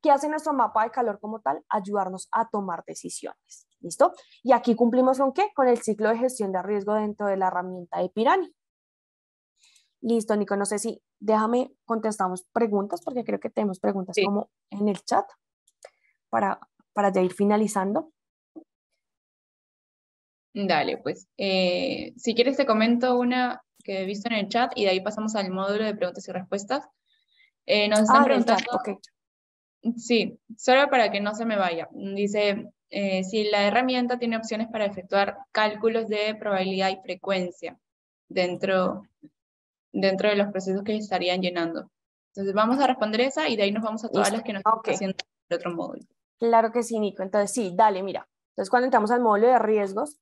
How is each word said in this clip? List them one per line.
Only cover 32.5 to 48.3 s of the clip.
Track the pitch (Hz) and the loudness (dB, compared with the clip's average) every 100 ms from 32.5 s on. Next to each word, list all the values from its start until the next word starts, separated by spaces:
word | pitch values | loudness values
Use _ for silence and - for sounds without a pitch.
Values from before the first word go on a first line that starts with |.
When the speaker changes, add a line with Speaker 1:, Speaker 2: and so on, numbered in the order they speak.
| 202 - _ _ | 0 -8 _ _
Speaker 2:
eh, | 202 196 190 | -6 -2 -2
si | 185 220 | -2 -2
la | 208 208 202 | 0 2 2
herramienta | 226 254 254 247 247 | 2 2 0 -2 -2
tiene | 240 226 | -2 -4
opciones | 226 214 226 | -4 -6 -6
para | 220 | -2
efectuar | 202 190 180 196 202 - - | -4 -4 -2 0 0 -4 -4
cálculos | - 214 208 226 226 214 | 0 0 2 0 0 -2
de | 208 214 214 | -2 -2 -2
probabilidad | 214 190 190 190 190 | -2 0 0 0 0
y | 190 | -2
frecuencia | - 185 185 190 180 - 165 - _ _ _ _ _ | -8 -8 -2 -2 -2 -8 -14 -14 _ _ _ _ _
dentro, | 185 180 180 196 190 185 196 - _ - _ _ _ _ _ _ | -2 0 0 0 2 0 -4 -12 _ -20 _ _ _ _ _ _
dentro | 196 190 190 208 | 0 0 2 2
de | 202 | 2
los | 202 | 0
procesos | 190 190 190 | -2 -4 -4
que | 202 214 | -2 -4
estarían | 214 185 175 185 | -2 -2 0 0
llenando. | 185 180 165 165 - _ _ _ _ | -2 -2 -4 -6 -12 _ _ _ _
Entonces | - 196 | -8 -2
vamos | 196 220 269 | 0 2 2
a | 262 | 2
responder | 262 220 220 | 2 0 0
esa | 262 285 311 | 0 0 -2
y | 220 | 0
de | |
ahí | 202 | 0
nos | 214 | 0
vamos | 220 220 | -4 -6
a | 226 | -4
todas | - 208 | 0 0
Speaker 1:
Listo. | 214 | 0
Speaker 2:
las | |
que | - | -6
nos | 202 214 | -2 0
Speaker 1:
Ok. | 226 214 | 0 -2
Speaker 2:
están | |
haciendo | - 196 190 - _ _ | -2 -4 -6 -12 _ _
el | 170 | -6
otro | 175 | -4
módulo. | 170 180 - - _ _ _ | -6 -8 -10 -18 _ _ _
Speaker 1:
Claro | 233 226 226 | 4 4 4
que | 233 | -2
sí, | 226 226 | -4 -2
Nico. | 208 196 | -4 -4
Entonces | 190 202 202 | -2 0 0
sí, | 247 196 | -2 -2
dale, | 175 220 190 | 2 2 2
mira. | 196 - - | -6 -8 -12